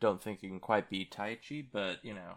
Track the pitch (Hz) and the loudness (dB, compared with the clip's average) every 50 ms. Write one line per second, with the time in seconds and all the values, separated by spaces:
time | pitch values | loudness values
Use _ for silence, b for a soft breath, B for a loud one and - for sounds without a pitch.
0 | 117 107 95 92 - 110 101 - 98 95 92 90 - - 110 101 92 - 98 95 | 4 4 4 4 -2 -8 -8 -6 -8 -8 -8 -6 2 6 6 6 6 2 -2 -4
1 | 95 - - - 101 107 113 - - - 143 151 139 123 - 101 98 92 90 - | -4 -4 -6 -6 -4 -4 -6 -8 -8 -10 -8 -8 -8 -4 -2 -2 0 0 -2 -4
2 | - 117 104 95 90 87 90 | -8 -10 -10 -8 -10 -12 -14